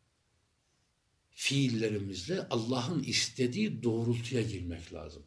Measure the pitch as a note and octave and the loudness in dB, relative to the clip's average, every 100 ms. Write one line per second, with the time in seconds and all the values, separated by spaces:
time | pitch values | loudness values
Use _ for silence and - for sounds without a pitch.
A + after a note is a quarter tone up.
0 | _ _ _ _ _ _ _ _ _ _ | _ _ _ _ _ _ _ _ _ _
1 | _ _ _ - - C#3 C3+ A2 A2 G#2 | _ _ _ -4 2 4 4 4 2 0
2 | G2 F2+ F2+ F#3 - A#2 A2+ B2+ A#2+ D#3+ | -2 -6 -4 -4 0 0 0 0 0 0
3 | - A2 - - B2 D3+ G#3+ A2+ A#2+ A2+ | 0 0 0 0 0 2 0 0 0 2
4 | A#2 A#2 - B2 G2+ F#2 F2 E2 - E2+ | 2 0 0 0 0 -2 -6 -8 -10 -12
5 | D#2 - | -12 -14